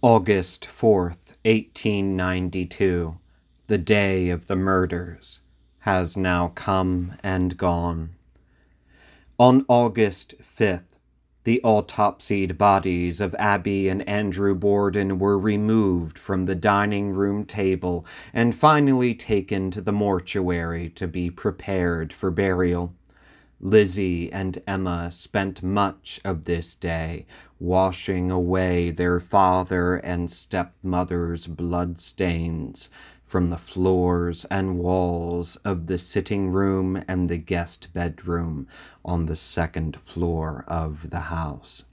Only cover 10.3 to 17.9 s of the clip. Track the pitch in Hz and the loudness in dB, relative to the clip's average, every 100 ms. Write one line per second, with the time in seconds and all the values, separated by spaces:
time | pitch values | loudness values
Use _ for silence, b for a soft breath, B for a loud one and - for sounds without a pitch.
10.3 | - - - 107 87 - _ _ _ _ | -16 -20 0 0 0 -8 _ _ _ _
11.3 | _ - 117 117 107 101 - 104 - - | _ 0 2 4 2 2 0 0 0 -4
12.3 | 101 95 82 104 95 92 87 87 85 101 | -2 -2 4 6 6 2 0 -2 -2 -4
13.3 | - 104 101 95 98 95 95 98 104 104 | 0 0 0 0 0 0 0 -2 -2 -2
14.3 | 90 101 98 101 101 101 98 98 95 98 | 0 0 2 2 2 2 2 0 2 2
15.3 | 101 101 104 107 113 104 87 82 80 - | 2 2 0 2 2 4 2 -2 -10 -6
16.3 | 98 92 92 107 101 104 101 101 95 101 | -2 -2 0 2 2 2 0 -2 0 0
17.3 | 101 104 104 95 92 90 | 0 -4 -2 0 2 0